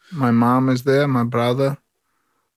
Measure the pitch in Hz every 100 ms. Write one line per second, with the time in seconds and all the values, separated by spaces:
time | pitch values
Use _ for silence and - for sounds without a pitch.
0 | - 165 127 117 120 127 131 127 135 135
1 | 143 131 117 120 120 127 139 143 _ _
2 | _ _ _ _ _